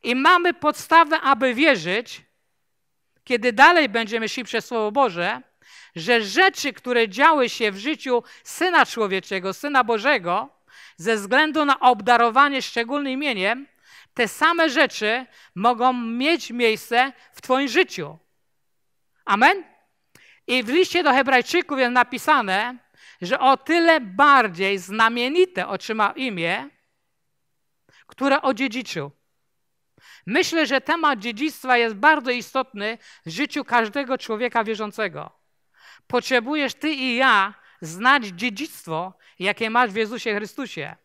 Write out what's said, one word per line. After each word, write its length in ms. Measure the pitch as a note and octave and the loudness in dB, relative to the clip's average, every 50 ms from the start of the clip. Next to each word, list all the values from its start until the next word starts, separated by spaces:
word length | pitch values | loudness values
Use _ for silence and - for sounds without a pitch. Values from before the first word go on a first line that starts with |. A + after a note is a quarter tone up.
| _ | _
I 120 | A#3+ A#3+ | -2 -2
mamy 400 | B3+ C4+ D#4+ F#4 F4 F4 F4 - | 0 4 4 4 4 2 0 -2
podstawę, 640 | - - D4+ D4 - - - D#4+ E4 E4 D4 D#4+ D#4+ | 0 -2 -2 -2 -2 -4 4 6 6 6 6 2 -2
aby 340 | - C4+ C#4 A3 C4 C4 A#3+ | 2 0 0 2 2 -2 0
wierzyć, 680 | A3+ D4+ D#4+ C4 F#3+ D#3 F3 F#3 G#3+ B3 - - - _ _ _ _ _ _ _ _ _ _ _ _ _ _ _ _ _ _ _ _ _ | 2 4 2 2 2 0 -4 -4 -4 -6 -8 -16 -20 _ _ _ _ _ _ _ _ _ _ _ _ _ _ _ _ _ _ _ _ _
kiedy 280 | - B3+ A#3 G#3 B3 A#3 | -4 -4 0 0 0 4
dalej 360 | G#3 C4+ D#4+ F4 E4+ D4+ B3 | 6 6 8 8 6 2 2
będziemy 400 | G3 A3+ A3+ G3+ A3 A#3 A3 G#3 | 0 -4 -4 -2 -4 -4 -4 -4
szli 160 | - - A#3+ | -6 -8 -10
przez 220 | - - A3+ G#3 | -6 -6 -6 -6
Słowo 260 | - B3 A3+ G#3+ G#3+ G#3 | -4 -4 -4 -4 -2 0
Boże, 500 | C4+ C#4 A#3 F3 F3 F3 F#3 A3+ B3+ B3+ _ _ _ _ _ - - - _ _ | 0 0 0 0 -4 -4 -4 -4 -6 -10 _ _ _ _ _ -20 -20 -20 _ _
że 260 | E3+ D#3+ G3 A#3+ A#3 G#3+ | -10 -2 0 0 0 0
rzeczy, 500 | G3 F#3+ C#4 F#4+ G4 F#4+ - - C#4+ A3 | 0 2 4 4 2 2 0 -6 -6 -8
które 360 | - _ B3 B3 A#3+ A3+ G#3+ | -8 _ -2 0 0 0 -2
działy 400 | F3+ A3 C#4 E4 D#4+ D4 B3+ A3+ | 0 4 4 4 6 4 0 -2
się 240 | - - A#3 G#3+ G3 | -2 -2 -4 -4 -4
w 60 | F#3+ | -4
życiu 440 | G3+ C#4 D#4 - - C4+ B3 A#3+ - - - - _ | -6 -6 -6 -6 -4 -4 -4 -4 -4 -6 -20 -20 _
Syna 420 | - - - D#4+ F#4 F4 D#4+ B3 | -16 -6 -2 -2 2 4 4 2
Człowieczego, 680 | - - A#3 A3 G3 F#3+ F#3+ F3+ - G3 F#3+ F3 F#3+ F#3 | 2 0 -4 -4 -2 -2 -4 -6 -6 -8 -6 -4 -6 -8
Syna 300 | - - C#4+ D4 C4+ B3 | -6 -8 0 0 0 2
Bożego, 640 | A3 A#3 G#3+ G3+ C#4 D4+ A#3 F3 E3+ F3 G3+ A#3 C#4 _ _ _ _ _ - - - _ | 2 -2 -2 0 0 0 0 -2 -4 -4 -4 -6 -10 _ _ _ _ _ -20 -20 -20 _
ze 200 | _ D#3+ G#3 A3+ | _ -2 -2 -2
względu 480 | G#3+ G3+ G3 A3 C#4 D#4 D#4 C4+ D#4+ D4+ | -2 -2 0 2 2 2 2 0 -2 0
na 160 | C#4+ C4+ - | 0 0 4
obdarowanie 840 | - B3+ B3 G#3 G3+ G#3 A#3+ A#3 A#3 A#3+ A3 B3+ C#4+ C#4+ C#4 C4 B3 | 4 4 4 4 2 2 4 4 4 2 4 4 2 4 2 -4 -6
szczególnym 500 | - - - A#3 A3+ C#4 D4 C#4+ C4+ C4 | -6 -6 -6 -4 -4 -4 -4 -4 -4 -6
imieniem, 540 | C4 D4 D4 A#3+ F#3+ F#3 G3+ A#3 B3+ C#4 _ _ _ _ _ - - - _ _ | -4 -4 -4 -4 -2 -2 -2 -2 -2 -6 _ _ _ _ _ -20 -20 -20 _ _
te 140 | - A#3+ G#3 | -2 -2 -2
same 420 | - - D4+ D#4+ E4+ E4+ E4 D#4+ | 0 0 2 2 4 4 2 2
rzeczy 560 | B3 D4 D4 B3 - - A3 G#3 A3 B3+ C4 _ _ - - _ _ | 4 2 2 2 0 -4 -2 -2 -2 -4 -6 _ _ -20 -20 _ _
mogą 380 | F3 G3 A#3 B3 A3 B3 B3+ B3+ | 0 0 0 2 2 2 0 0
mieć 580 | B3 A#3+ A3+ A3+ A#3+ C4 D4+ E4+ D4+ - - | 0 -4 -6 -4 -2 0 0 0 -2 -2 -8
miejsce 640 | A#3 A#3+ A#3+ A3+ A3 G#3 - - A#3 A#3 B3+ C4+ B3+ _ _ _ _ | -4 0 0 0 0 0 -4 -2 0 0 0 0 -4 _ _ _ _
w 80 | - | -20
Twoim 280 | - - B3+ C4 C#4 C4 | -4 -2 0 0 0 0
życiu. 500 | G#3+ D#4+ F#4+ - - - D#3+ D3 D#3 - _ _ _ _ _ _ _ _ _ _ _ _ _ _ _ _ _ _ _ _ _ | 0 0 0 0 -2 -12 -10 -12 -12 -18 _ _ _ _ _ _ _ _ _ _ _ _ _ _ _ _ _ _ _ _ _
Amen? 400 | - G3+ G3+ A#3+ D4 G4 G4 E4 _ _ _ _ _ _ _ _ _ _ - _ _ _ _ _ | -2 2 4 6 4 4 4 -4 _ _ _ _ _ _ _ _ _ _ -20 _ _ _ _ _
I 160 | - A#3+ B3+ B3 | -2 -2 -2 -2
w 60 | G#3 | 0
liście 340 | C4 E4+ F#4 - - F4 F4 | 2 2 2 2 2 0 2
do 80 | D4+ B3+ | 4 4
Hebrajczyków 680 | C4 C4+ B3 C4+ B3 A3+ - - F4+ F4 - D4 C4 | 4 4 4 2 2 2 2 -2 -2 -2 -2 -2 0
jest 140 | C4 A#3+ B3 | 0 2 2
napisane, 840 | B3+ A#3+ A#3+ B3+ B3 - - D4+ C#4 A3+ G3 F#3 G3 G#3+ A#3+ B3+ B3 _ _ _ _ _ - - _ F3+ | 2 0 0 -2 -8 0 2 2 2 2 0 0 -2 -2 -4 -8 -14 _ _ _ _ _ -20 -16 _ -4
że 180 | F3 C4 - | -4 -2 2
o 160 | - B3+ C4+ | 4 4 4
tyle 440 | B3+ - - D#4+ E4+ E4+ E4 D#4+ D#4 | 2 2 -2 0 2 4 4 4 2
bardziej 800 | B3 G3 F#3 G3 C#4 D4 C#4+ C4+ A#3 G#3 E3+ E3 F#3+ F#3+ G3+ G3 | 0 -6 0 4 6 6 6 6 4 2 -2 -2 -2 -2 -2 -4
znamienite 880 | F3+ - G3 A3 A3+ A3+ A#3 A#3+ A#3+ B3+ D4 F4+ F#4 F#4 - - - - | -6 -8 0 2 2 2 2 0 -4 -2 2 2 2 2 0 -8 -6 -6
otrzymał 460 | G3+ F#3 - - A3 A3 G#3+ G3+ - | -6 -10 -6 -6 -2 0 0 -2 -2
imię, 540 | - C4 B3+ G#3 F3 E3 E3 F3+ G#3+ C4 C#4+ _ _ _ _ _ _ _ _ _ _ _ _ _ _ _ _ _ _ _ _ _ _ _ _ _ _ _ | -4 -8 -6 -6 -4 -4 -2 -2 -4 -6 -10 _ _ _ _ _ _ _ _ _ _ _ _ _ _ _ _ _ _ _ _ _ _ _ _ _ _ _
które 360 | _ - - C4 C#4 C4 - - | _ -10 -4 0 0 0 2 0
odziedziczył. 680 | F3+ G3 - C4+ C4 G#3 B3+ A#3 - - E3+ C#3+ C#3+ _ _ _ _ _ _ _ _ _ _ _ _ _ _ _ _ _ _ _ - - - _ | -2 -2 -2 -4 -6 -4 -8 -10 -8 -10 -10 -10 -12 _ _ _ _ _ _ _ _ _ _ _ _ _ _ _ _ _ _ _ -20 -20 -20 _
Myślę, 400 | F3 G#3+ D#4 F#4 - - E4 D#4 | -4 -2 0 0 0 0 -2 0
że 140 | A#3 C#4 C4 | 0 0 -2
temat 380 | C4 - D#4 E4+ D#4+ D4 C#4 G#3 | 0 -2 -2 0 0 0 0 0
dziedzictwa 580 | F#3+ A#3+ A#3 G3+ C#4 D#4 - - - C4 B3+ | -4 -10 -6 -4 -6 -6 -6 -8 0 0 2
jest 180 | A#3+ A#3 A3+ A3 | 2 2 0 -2
bardzo 360 | F#3+ A3 D4+ D#4 D4 A#3+ C4 | 2 4 4 4 4 0 -4
istotny 680 | B3 B3 - - - C4+ B3+ _ - G3+ G3+ G#3+ A3+ A3+ _ - - _ _ | -6 -6 -6 -6 -6 -6 -6 _ -8 -8 -8 -8 -8 -10 _ -20 -20 _ _
w 40 | E3 | -14
życiu 340 | D#3+ F#3+ C#4+ D4 - D4+ C4+ | -6 -6 -6 -6 -6 -8 -6
każdego 540 | - A#3 A#3+ A3+ G#3 G3 C#4+ C#4 B3 C4 B3 | 0 0 0 0 0 -4 -6 -4 -4 -6 -6
człowieka 460 | - - A3 G#3+ A#3+ A#3+ - A#3 A3 | -6 -8 -6 -4 -4 -2 -2 -2 -2
wierzącego. 640 | G#3 A3 G3+ A3 G#3 G#3 - A3 F#3+ D#3 D3+ - - _ _ _ _ _ _ _ _ _ _ _ - - - _ | -2 -4 -6 -8 -10 -6 -6 -6 -6 -6 -10 -16 -16 _ _ _ _ _ _ _ _ _ _ _ -20 -20 -20 _
Potrzebujesz 680 | _ - B3 A#3 - C4 B3 A3+ B3 D4+ D4+ C#4+ B3 - | _ -4 -4 -2 0 -2 -2 0 -2 -4 -2 -2 -4 -6
ty 160 | _ - D4+ | _ -6 -6
i 260 | D#4 C4+ B3+ C4 A#3+ | -4 -4 -4 -4 -2
ja 380 | A#3+ C4+ C4 A3+ G3+ F#3+ G3+ G#3 _ _ _ _ _ | 0 2 4 4 2 2 0 -6 _ _ _ _ _
znać 460 | - D#3 D#3+ F#3 A3 B3+ C#4 C#4+ A#3 | -16 -14 -12 -2 2 4 4 4 2
dziedzictwo, 840 | G3+ F3+ E3+ A3 B3+ G#3 G3+ D4 D#4+ - - - - E3 D#3 F3 F#3 F#3 _ _ _ _ _ | -4 -10 -6 -6 -6 -6 -6 -12 -12 -12 -16 -10 -8 -6 -6 -6 -8 -12 _ _ _ _ _
jakie 320 | F3 G3 G3 - A#3 A3 | -4 -4 -2 -2 -4 -2
masz 200 | A3 A#3+ B3 A3+ | 2 0 0 0
w 60 | F#3 | 0
Jezusie 380 | A3 A3 G#3 A#3 A3+ - A#3 G#3 | -4 -4 -4 -4 -6 -4 -4 -4
Chrystusie. 640 | G#3 G#3+ A3 - - C4+ A3+ - D#3+ C#3+ - - _ | -4 -6 -8 -10 -10 -10 -10 -10 -12 -12 -12 -14 _